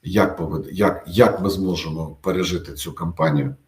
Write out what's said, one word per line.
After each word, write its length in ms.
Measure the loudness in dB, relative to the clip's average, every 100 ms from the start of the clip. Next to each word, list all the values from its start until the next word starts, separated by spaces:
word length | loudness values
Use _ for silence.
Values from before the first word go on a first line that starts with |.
як 340 | 0 2 2 0
повед-, 320 | -4 -4 -6
як, 320 | 2 2 2 -4
як 340 | 6 6 6
ми 100 | -2
зможемо 680 | 0 0 -2 -4 -6 -8 -8
пережити 520 | -4 -2 -2 -4 -6
цю 200 | -12 -12
кампанію 640 | -8 -8 -2 0 2 -2 -6